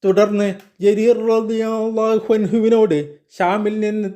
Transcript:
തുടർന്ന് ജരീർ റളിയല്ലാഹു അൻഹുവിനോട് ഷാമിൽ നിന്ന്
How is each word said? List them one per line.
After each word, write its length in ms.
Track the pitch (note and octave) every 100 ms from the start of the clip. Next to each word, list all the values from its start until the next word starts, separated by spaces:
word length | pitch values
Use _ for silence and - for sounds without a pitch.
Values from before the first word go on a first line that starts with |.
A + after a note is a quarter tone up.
തുടർന്ന് 500 | G3 F#3+ G#3 G#3 G3+ F#3+ - _
ജരീർ 360 | G3 G#3 A3 A#3+
റളിയല്ലാഹു 1160 | A3 A3+ A3 A3 A3 A3+ A3 A3 A3 A3 A3
അൻഹുവിനോട് 800 | A3 G#3 A3+ A3 A3+ A3 D3+ D3 - _ -
ഷാമിൽ 420 | F3+ G3+ G#3 G#3+
നിന്ന് 280 | G#3+ G#3+ G3+